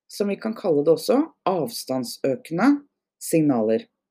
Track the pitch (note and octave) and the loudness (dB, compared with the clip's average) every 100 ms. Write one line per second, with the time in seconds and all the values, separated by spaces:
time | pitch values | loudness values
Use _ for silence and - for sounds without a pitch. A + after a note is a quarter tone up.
0 | _ - G3+ - A2+ A2 G3+ C#3+ D3+ D#3+ | _ -6 -6 -6 -8 -6 -2 2 2 2
1 | - B3 D#4+ _ - F#3 C3 - - C3 | 2 0 0 _ -4 -2 -4 -6 -6 -6
2 | A#2+ - C#3 B2+ - E3 B3 C#4+ - _ | -6 -6 -4 -4 -4 0 2 2 -2 _
3 | _ _ - E3 D3 A#2+ A2 A2+ - _ | _ _ -2 2 4 2 2 0 -2 _
4 | _ | _